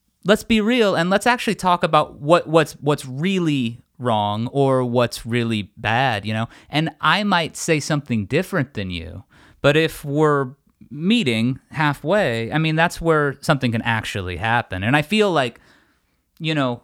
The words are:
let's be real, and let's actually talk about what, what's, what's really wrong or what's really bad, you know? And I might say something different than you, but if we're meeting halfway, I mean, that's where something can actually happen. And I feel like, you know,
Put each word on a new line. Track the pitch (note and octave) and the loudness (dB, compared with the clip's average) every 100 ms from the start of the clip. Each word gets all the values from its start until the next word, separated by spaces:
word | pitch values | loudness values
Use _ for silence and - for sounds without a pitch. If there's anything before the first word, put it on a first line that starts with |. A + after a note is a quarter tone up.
| _ _ | _ _
let's | F3 G#3+ | 0 0
be | - A3 | 2 2
real, | G#3 B3 G#3 D#3 | 4 2 2 2
and | F3 | 2
let's | G3 B3 | 2 2
actually | A#3+ - | 0 -2
talk | F#3 F#3 F3 | -2 0 0
about | E3+ D#3 - | 2 2 0
what, | - C#3+ E3+ - | -4 2 2 4
what's, | D#3+ D#3 | 2 2
what's | - C#3+ C#3+ C3+ | -2 -2 -2 -4
really | B2+ F3+ F#3+ E3 C#3+ A#2 A#2 _ - | -4 -2 0 0 0 -2 -6 _ -6
wrong | B2 G#2+ G#2 G#2 A#2+ | -2 0 0 -2 -2
or | C#3 C3+ C3 | 0 2 2
what's | B2 A#2+ A#2 - | 2 0 0 -4
really | A#2 A#2+ A#2 A2 G2 - | -4 -2 0 -2 -4 -6
bad, | G#2+ A#2 C3+ G#2 G2+ | -2 0 0 -2 -4
you | |
know? | A2 A2+ - - | -4 -6 -10 -6
And | D3 D#3+ - | -4 -4 -2
I | D#3 F3+ | 0 0
might | G#3 F3+ D#3 - | 2 0 -2 -6
say | - D#3 | -2 -2
something | - D3 - A#2 G2 | 0 -4 -2 -4 -2
different | D3 F#3 F3+ C3+ | -2 -2 -4 -4
than | - F#2 | -6 -8
you, | E2+ E2 F2+ - _ - _ | -8 -10 -14 -18 _ -20 _
but | C#3+ D3 | 2 4
if | D#3+ - | 2 -2
we're | D3 C#3+ D3+ C#3+ C3 C3+ _ _ - | -4 2 2 2 -2 -8 _ _ -16
meeting | D3 F3 A#3+ D3 A2 A#2+ B2+ _ | -4 0 0 2 0 0 -2 _
halfway, | D3+ D3+ C#3 D3 G#3 D#3+ A2+ A2+ | -2 -2 -2 0 0 0 -2 -2
I | D3+ | -2
mean, | D#3+ | 0
that's | D#3 E3+ - | 0 0 0
where | E3 D#3 C#3+ C3 | 0 2 0 -2
something | - C#3 B2 | -2 0 0
can | A2 | -2
actually | A#2 A2+ - G#2 F2+ E2+ | 0 -2 -2 -6 -6 -4
happen. | A2 A#2 - F#2 | 0 0 -2 -4
And | G#2 D3 | 0 0
I | |
feel | D3 G#3+ G#3 | 2 2 2
like, | D#3 B2+ - _ _ _ _ _ _ _ - | 2 0 -6 _ _ _ _ _ _ _ -8
you | D#3+ | -4
know, | D#3 C3 A#2 | 0 -2 -4